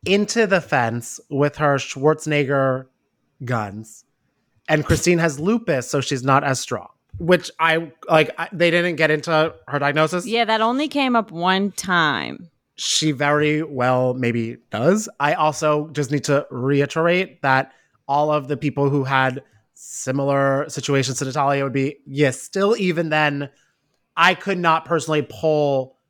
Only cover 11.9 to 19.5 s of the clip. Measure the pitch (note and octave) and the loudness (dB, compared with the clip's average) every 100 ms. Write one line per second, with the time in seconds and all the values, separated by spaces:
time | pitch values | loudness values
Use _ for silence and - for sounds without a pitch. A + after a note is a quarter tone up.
11.9 | F3+ D#3 A#2 B1+ C2 E3+ _ _ - - | 2 2 0 -6 -12 -16 _ _ -10 -4
12.9 | - D#3 C3+ C#3+ D3 D3+ D3+ D#3+ C3+ B2 | 0 0 0 0 2 2 0 -2 -2 0
13.9 | B2+ B2+ B2+ A#2+ A#2 A2+ A#2+ _ G#2 C3+ | 2 2 0 0 0 -4 -8 _ 0 2
14.9 | G#3 G#3 - C#3+ E3+ D#3 D3 D#3 D3+ D3+ | 2 -2 -2 0 2 0 0 0 0 -2
15.9 | D3 C3+ C#3+ - C#3+ - C3 B2+ C#3+ C#3 | -4 -2 -2 0 0 0 -4 0 2 0
16.9 | E3 E3+ F3+ F#3+ - C3+ C3 C3+ _ _ | 0 2 2 -2 -4 2 2 0 _ _
17.9 | _ - C#3 D3+ D3+ C3+ C#3 D3 C#3+ C#3+ | _ -2 0 2 0 -2 -4 -4 0 0
18.9 | C#3+ C3 C3+ C3 B2+ - | 0 0 2 2 -2 -14